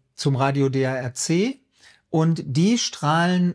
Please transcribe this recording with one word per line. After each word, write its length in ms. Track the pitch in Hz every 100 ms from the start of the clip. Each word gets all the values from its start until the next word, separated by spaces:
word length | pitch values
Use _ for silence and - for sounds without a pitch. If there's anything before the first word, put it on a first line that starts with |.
| _
zum 220 | - 143 131
Radio 320 | 135 139 135
D 140 | 131
R 160 | 131 131
R 160 | 127
C. 460 | - - 170 233 269 _ _ - _ _
Und 340 | 160 160 165
die 320 | 147 135 190 233
strahlen 800 | - - 147 165 175 180 175